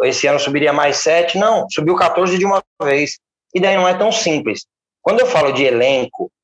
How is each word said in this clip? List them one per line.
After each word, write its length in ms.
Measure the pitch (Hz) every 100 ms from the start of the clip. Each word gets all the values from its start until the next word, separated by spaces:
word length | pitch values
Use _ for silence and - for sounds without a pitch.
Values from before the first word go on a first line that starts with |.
esse 240 | 127 - 143
ano 120 | 143
subiria 320 | 143 143 147
mais 260 | 147 147 -
sete, 400 | 156 170 170 190
não, 280 | 214 214 -
subiu 260 | - 156 180
quatorze 420 | 175 175 185 185
de 80 | 196
uma 160 | 190 - -
vez, 360 | 147 143 147 - _ _ _
e 60 | 185
daí 160 | 190 190
não 120 | 180
é 60 |
tão 200 | 185 214
simples. 520 | - 170 151 110 104 - _ _ _
Quando 180 | 180 226
eu 60 | 254
falo 260 | 160 143
de 120 | 135
elenco, 680 | 135 117 131 131 127 - - _